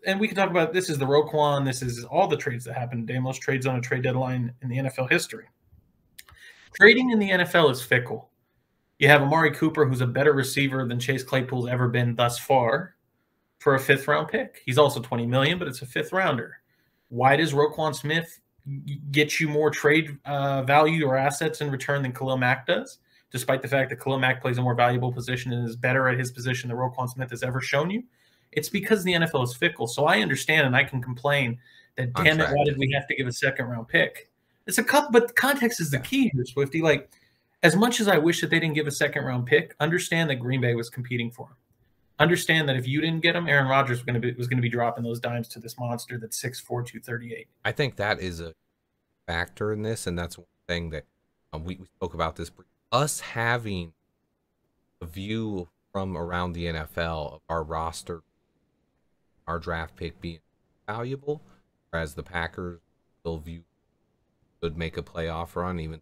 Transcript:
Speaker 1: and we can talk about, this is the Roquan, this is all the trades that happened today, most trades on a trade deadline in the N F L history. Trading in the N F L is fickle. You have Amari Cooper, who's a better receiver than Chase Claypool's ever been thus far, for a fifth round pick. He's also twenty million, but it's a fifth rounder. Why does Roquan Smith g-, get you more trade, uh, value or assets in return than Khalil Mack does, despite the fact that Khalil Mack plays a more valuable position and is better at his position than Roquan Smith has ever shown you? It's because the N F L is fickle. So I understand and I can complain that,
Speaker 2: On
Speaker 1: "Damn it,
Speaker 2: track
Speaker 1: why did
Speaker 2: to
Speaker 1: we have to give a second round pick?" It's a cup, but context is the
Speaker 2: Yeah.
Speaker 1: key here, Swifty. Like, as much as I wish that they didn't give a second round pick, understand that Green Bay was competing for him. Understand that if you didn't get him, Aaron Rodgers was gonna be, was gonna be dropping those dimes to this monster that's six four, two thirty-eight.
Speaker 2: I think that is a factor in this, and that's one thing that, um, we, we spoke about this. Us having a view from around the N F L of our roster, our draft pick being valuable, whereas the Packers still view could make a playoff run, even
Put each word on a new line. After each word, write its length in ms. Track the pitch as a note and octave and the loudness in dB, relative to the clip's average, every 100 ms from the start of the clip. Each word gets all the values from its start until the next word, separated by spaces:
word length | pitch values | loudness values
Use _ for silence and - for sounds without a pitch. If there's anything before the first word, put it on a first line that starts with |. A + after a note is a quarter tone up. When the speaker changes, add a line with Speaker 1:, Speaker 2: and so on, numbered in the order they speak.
| F#3 | -4
Speaker 1:
and 140 | G3 | 0
we 60 | G#3+ | 0
can 100 | F#3 | 0
talk 140 | F#3+ | 2
about, 220 | F3 D#3+ | 2 2
this 180 | F3+ F3 | 0 -2
is 80 | C#3+ | -2
the 80 | C3+ | 4
Roquan, 580 | D3 D3 D3+ D3 C#3+ | 4 4 2 2 2
this 160 | C3+ B2 | 0 -2
is 240 | B2+ A#2 | -4 -6
all 220 | B2 D#3 F#3+ | -2 0 2
the 100 | D3+ | 0
trades 280 | - A#2+ A#2+ | -2 -6 -6
that 80 | |
happened 320 | B2 A#2+ A#2 A2+ | -6 -6 -6 -4
today, 120 | B2+ | -4
most 220 | C3 C3 | -4 -4
trades 260 | - C3+ C3 | -2 0 0
on 100 | B2+ | -2
a 40 | |
trade 220 | B2 C3 | -2 -2
deadline 500 | B2+ B2+ B2+ B2+ A#2+ - | 0 0 -2 -2 -4 -6
in 80 | C3 | -6
the 100 | B2+ | -2
N 80 | C3+ | -2
F 120 | - | -4
L 80 | B2+ | 0
history. 400 | E3 - A2+ - _ _ - _ _ _ - - - - - - | 0 0 -10 -18 _ _ -20 _ _ _ -20 -20 -20 -20 -20 -20
Trading 380 | - G#3 B3 B3+ | 6 8 8 4
in 60 | A3 | 2
the 120 | G3 | 2
N 100 | F3+ | 2
F 140 | E3+ | 4
L 160 | F3 D3+ | 4 4
is 100 | B2 | 4
fickle. 500 | - B2 - A2 - _ _ _ _ _ _ _ | 2 0 0 -8 -12 _ _ _ _ _ _ _
You 100 | C#3 | 8
have 140 | D3 | 8
Amari 300 | C#3 D#3+ D#3 | 6 4 2
Cooper, 340 | - D#3 D#3 C3 | 2 0 2 2
who's 160 | B2 | 2
a 40 | B2 | 0
better 260 | C3 D3 | 2 4
receiver 520 | C3+ B2+ C#3+ C#3 C3+ A#2+ | 4 2 0 0 0 -2
than 140 | A#2+ | -2
Chase 220 | B2 C3+ | -2 -4
Claypool's 460 | - C3 B2+ B2+ A#2+ | -2 -2 0 -2 -2
ever 200 | B2 A#2+ | 0 2
been 260 | B2 A#2+ A#2 | 2 0 2
thus 220 | A#2+ - | 0 0
far, 580 | - C3+ A#2 C#3+ F#3 _ _ _ _ _ _ _ | 2 2 4 0 -4 _ _ _ _ _ _ _
for 160 | - | 2
a 60 | C3 | 2
fifth 260 | C3 C3+ - | 4 2 2
round 220 | D3+ D3+ | 0 0
pick. 320 | A3 - - | -4 -4 -8
He's 140 | - B2+ | 0 6
also 220 | C#3+ - | 6 4
twenty 260 | A2+ A#2+ A#2 | -4 -2 0
million, 320 | C3 C#3+ F3 | 2 2 0
but 80 | D#3 | -4
it's 160 | B2+ | -8
a 40 | B2+ | -6
fifth 260 | D#3+ D3 | -6 -2
rounder. 460 | F#3 F3+ - - - _ _ _ _ _ | 0 0 0 -4 -14 _ _ _ _ _
Why 280 | A#2 C3 D3 | 2 4 6
does 160 | D#3+ | 4
Roquan 420 | C#3 D3+ E3 D#3 | 4 2 2 -2
Smith 460 | D3 D3 D#3+ E3 - _ _ C#3 C#3 | -2 -2 -2 -2 -12 _ _ -12 -10
g-, 160 | C#3+ C#3+ C#3+ | -8 -10 -2
get 300 | C#3+ D3+ - | 0 2 0
you 80 | D#3 | 0
more 220 | D3 D3+ | 2 0
trade, 480 | - D3 D#3 D#3 C#3 C3+ | 2 4 4 2 -6 -6
uh, 360 | C#3+ C#3 C3+ | -2 0 0
value 440 | C3 D3 D#3 E3 C#3 | 4 6 6 4 2
or 100 | C3+ | 2
assets 440 | C#3 C#3+ D#3+ D#3 | 0 0 -4 -2
in 100 | D3 | -4
return 320 | C3+ - C#3+ | -4 -2 -2
than 100 | C3 | -2
Khalil 240 | B2+ C3 C3 | -4 -2 0
Mack 300 | B2 B2 - | 2 2 0
does, 320 | G3 C4+ - _ _ _ | -2 -4 -14 _ _ _
despite 300 | B2+ B2 C3+ | -6 0 0
the 60 | B2+ | 2
fact 220 | C3+ B2+ | 0 0
that 100 | B2 | -2
Khalil 180 | C3 C3+ | -2 0
Mack 240 | C3 C3 | 2 0
plays 160 | C3 B2 | 0 0
a 40 | |
more 120 | B2 | 0
valuable 380 | A#2+ B2 B2 B2 | 4 4 4 0
position 400 | B2 - B2 B2+ | -4 -4 -4 -2
and 140 | A#2+ A#2 | -2 -4
is 80 | |
better 320 | A2+ B2+ C3 C3 | -2 0 2 2
at 100 | B2 | 0
his 120 | B2 | -2
position 380 | - B2+ B2 B2 | -6 -4 -4 -4
than 80 | A#2+ | -4
Roquan 320 | B2+ B2+ B2 | -4 -4 -6
Smith 220 | C3 C3 | -6 -8
has 120 | B2 | -6
ever 180 | B2 B2+ | -4 -4
shown 300 | - C#3+ E3 | -2 -2 0
you? 140 | G#3+ - _ _ _ _ | -4 -8 _ _ _ _
It's 160 | - - | -6 -4
because 360 | G3 - G#3+ | -4 0 2
the 100 | F3+ | 2
N 80 | E3+ | 2
F 120 | E3 | 2
L 80 | C#3 | 0
is 120 | B2 | -2
fickle. 320 | - E3+ - A#2+ | 0 -2 0 -4
So 200 | - D3+ | 0 2
I 140 | G3+ | 4
understand 460 | F#3+ C3 - D#3 C3+ | 2 -2 2 2 4
and 100 | B2+ | 4
I 80 | |
can 180 | C3+ C3 | 2 -2
complain 560 | C3 B2 C#3+ C#3+ A#2+ A#2+ - _ _ - | -6 -4 0 0 0 -4 -12 _ _ -6
that, 140 | B2+ | -4
Speaker 2:
On 100 | B2 | 2
Speaker 1:
"Damn 160 | D#3 D#3 | 4 4
it, 40 | |
Speaker 2:
track 120 | D#3 C#3+ | 2 2
Speaker 1:
why 80 | |
did 100 | D3 | 0
Speaker 2:
to 40 | C#3 | 0
Speaker 1:
we 140 | C3+ | 0
have 140 | C#3 - | 0 -2
to 60 | |
give 120 | C3 B2 | -4 -4
a 60 | |
second 340 | A#2+ C3+ C3+ A#2+ | -2 -2 -2 -6
round 220 | A#2+ A2+ | -8 -2
pick?" 420 | E3 D3+ - - _ _ _ - | 0 0 -2 -20 _ _ _ -4
It's 120 | - | -2
a 60 | |
cup, 280 | - C#4+ D4 | 2 2 6
but 220 | A#3 A#3+ - | 6 6 2
context 440 | C4 C#4 A#3 - | 2 2 0 0
is 100 | D#3 | -2
the 80 | C#3 | -2
Speaker 2:
Yeah. 40 | |
Speaker 1:
key 280 | - C4+ B3 | -2 2 2
here, 100 | B2 | 0
Swifty. 380 | B2 C#3 C#3 D#3+ | -2 -2 -2 2
Like, 280 | E3 C#3 - _ _ _ _ _ | 2 2 0 _ _ _ _ _
as 120 | E3+ E3+ | 4 6
much 240 | A#3+ A#3+ | 4 2
as 80 | G3+ | 4
I 100 | E3 | 4
wish 220 | D#3+ E3+ | 4 2
that 100 | D#3 | 0
they 100 | E3 | 0
didn't 140 | D#3+ | 2
give 120 | D3+ D3 | 0 -2
a 40 | |
second 340 | - D3 D3 | -2 -2 0
round 220 | C3 B2 B2 | -2 -2 4
pick, 280 | D3 D#3+ - | 2 2 -2
understand 500 | D#3 F3 - E3 D#3+ | -2 0 0 0 0
that 60 | B2+ | -2
Green 240 | B2 C3 | -2 0
Bay 140 | B2 | 0
was 160 | A#2 A2+ | 0 -4
competing 400 | - B2 A#2+ A#2 | -8 -6 -4 -6
for 180 | - - | -8 -18
him. 80 | - _ _ _ _ _ - | -20 _ _ _ _ _ 2
Understand 500 | D#3+ E3+ - D#3+ D3 | 4 4 2 2 2
that 80 | C3 | 0
if 100 | B2 | -2
you 140 | C#3+ | -2
didn't 200 | E3 E3 | -2 0
get 160 | E3+ E3+ | 0 0
him, 120 | E3 | 2
Aaron 200 | C#3+ C3 | 2 4
Rodgers 300 | C3+ B2 A#2+ | 4 2 -2
was 60 | |
gonna 160 | - A#2+ | -2 -2
be, 120 | B2 | -2
was 160 | B2 A#2+ | -4 -2
gonna 140 | B2+ | 0
be 60 | A#2+ | 0
dropping 360 | A#2+ A#2 A#2 | 0 -2 -2
those 160 | A#2 A#2 | -6 -6
dimes 280 | A#2+ A#2+ A2+ | -4 -6 -8
to 120 | A#2 | -12
this 180 | A2+ - | -16 -10
monster 400 | A#2+ A#2+ - B2 | -8 -6 -8 -12
that's 220 | A2+ - | -10 -8
six 200 | B2+ B2 | -8 -10
four, 220 | - B2 | -8 -8
two 180 | B2 A2+ | -8 -12
thirty-eight. 480 | - A#2 A#2+ A2 - _ | -10 -10 -10 -14 -16 _
Speaker 2:
I 80 | A2+ | -6
think 240 | A#2 C3+ - | -2 -4 -2
that 240 | G2+ G2+ | -2 -2
is 200 | F#2 E2 | -4 -8
a 140 | E2 - _ _ _ _ _ _ - | -12 -14 _ _ _ _ _ _ -6
factor 460 | E2+ F2 - G#2+ | -4 -4 -4 -4
in 100 | G#2+ | -4
this, 240 | A2 A2+ F#2 | -4 -6 -6
and 120 | F2 | -6
that's 200 | E2+ - | -6 -10
one 80 | - _ - | -20 _ -8
thing 240 | F2 E2+ | -6 -6
that, 140 | D#2 - _ _ _ _ | -10 -12 _ _ _ _
um, 120 | D#2 | -12
we, 120 | E2+ F#2 | -10 -12
we 100 | F#2 | -14
spoke 280 | _ F#2 | _ -10
about 220 | E2 E2 - | -4 -4 -4
this. 140 | E2+ - _ _ _ | -12 -14 _ _ _
Us 300 | A#2+ D3 - | 0 0 -4
having 720 | - A#2 A#2 A#2+ A2 F#2+ E2+ - _ _ _ _ _ _ _ _ _ _ | -8 -2 0 0 -2 -6 -8 -14 _ _ _ _ _ _ _ _ _ _
a 60 | F2 | -16
view 600 | F2+ G2+ A2 A2 G2 F2 _ _ | -12 -8 -6 -4 -6 -10 _ _
from 240 | G2 F#2+ E2+ | -8 -6 -6
around 380 | E2+ F2 F2+ | -6 -4 -4
the 120 | E2+ E2+ | -4 -6
N 100 | D#2+ | -6
F 200 | D#2 - | -8 -6
L 360 | E2 D#2+ D2 | -4 -4 -8
of 60 | D#2 - | -12 -6
our 140 | E2 | -6
roster, 600 | D#2 D#2+ E2 - - E2 - _ _ _ _ _ _ _ _ _ _ _ - | -4 -6 -6 -8 -12 -14 -16 _ _ _ _ _ _ _ _ _ _ _ -8
our 120 | E2 | -8
draft 380 | E2 E2 D#2 - | -6 -8 -8 -10
pick 240 | E2+ - | -12 -10
being 200 | E2+ D#2+ _ _ _ _ - | -12 -12 _ _ _ _ -12
valuable, 540 | A2+ B2 C3+ C#3+ D3+ - _ _ _ _ | -10 -8 -8 -8 -10 -12 _ _ _ _
whereas 240 | E2 D#2 | -8 -6
the 80 | D#2 | -10
Packers 580 | D#2 F2+ E2 - F2 E2+ _ _ _ _ | -10 -6 -6 -8 -12 -12 _ _ _ _
still 180 | E2+ E2 | -10 -10
view 260 | E2 E2 E2+ _ _ _ _ _ _ _ _ _ | -10 -16 -18 _ _ _ _ _ _ _ _ _
could 160 | E2+ D#2 | -8 -6
make 200 | E2 E2+ | -6 -8
a 60 | |
playoff 520 | D2 E2+ E2 E2 E2+ | -10 -8 -6 -6 -8
run, 240 | F2 F2+ F2+ | -6 -6 -6
even 220 | D#2 D#2+ | -8 -10